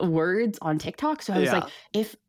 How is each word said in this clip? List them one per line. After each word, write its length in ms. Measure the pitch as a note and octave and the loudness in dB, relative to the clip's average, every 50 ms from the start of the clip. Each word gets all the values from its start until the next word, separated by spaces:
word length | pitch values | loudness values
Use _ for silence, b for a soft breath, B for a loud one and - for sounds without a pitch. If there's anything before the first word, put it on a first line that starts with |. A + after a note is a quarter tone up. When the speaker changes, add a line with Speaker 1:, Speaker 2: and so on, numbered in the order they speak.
Speaker 1:
words 580 | - F3 D#3+ D#3+ D#3+ F3 F#3 G#3+ A#3+ A3 G3+ - | 0 2 2 2 2 2 2 2 2 0 -2 -2
on 160 | - D#3+ D#3 D#3 | -2 -2 -2 -2
TikTok. 420 | - - - - C#4+ D4+ D#4 D4+ | -2 -6 -6 -2 -2 -2 -2 -2
So 100 | - - F#3+ | -2 -2 0
I 40 | F#3 | 2
was 80 | F#3 | 2
Speaker 2:
Yeah. 120 | - - - | 2 2 0
Speaker 1:
like, 100 | - - B B B B | 0 -4 B B B B
if, 240 | B G#3 A3 - - - _ | B -2 -2 -2 -6 -16 _